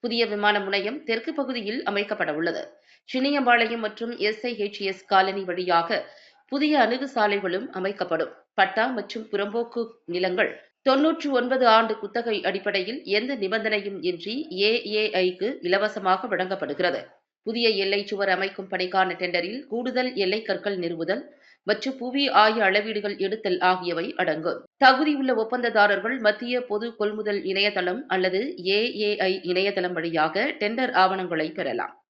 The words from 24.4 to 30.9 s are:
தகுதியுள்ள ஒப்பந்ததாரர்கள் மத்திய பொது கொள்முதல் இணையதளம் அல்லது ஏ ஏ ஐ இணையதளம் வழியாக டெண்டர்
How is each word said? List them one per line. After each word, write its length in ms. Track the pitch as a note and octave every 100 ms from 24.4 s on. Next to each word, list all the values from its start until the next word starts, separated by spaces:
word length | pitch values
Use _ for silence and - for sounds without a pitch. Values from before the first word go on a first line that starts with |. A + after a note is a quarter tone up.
| D#3+ - - _
தகுதியுள்ள 540 | C4+ C4+ D4+ C#4+ C4 A#3
ஒப்பந்ததாரர்கள் 800 | A3 B3 A#3 A3 G3+ G3 G3+ B3+
மத்திய 420 | G#3+ G#3 A#3+ B3
பொது 260 | B3 G#3 A#3 A3+
கொள்முதல் 460 | G#3 G#3+ G#3 G3+
இணையதளம் 580 | F3+ F#3+ G3+ G3 F3+ G3 -
அல்லது 340 | F#3 F#3 F#3 C4 - F3
ஏ 120 | G3+ A#3 -
ஏ 100 | G#3 G#3 F#3+
ஐ 20 | F#3+
இணையதளம் 540 | F3+ F3+ G3 G3 F3+ F3
வழியாக 480 | E3 D#3+ D#3 E3 C4+ -
டெண்டர் 340 | G#3 A3+ B3+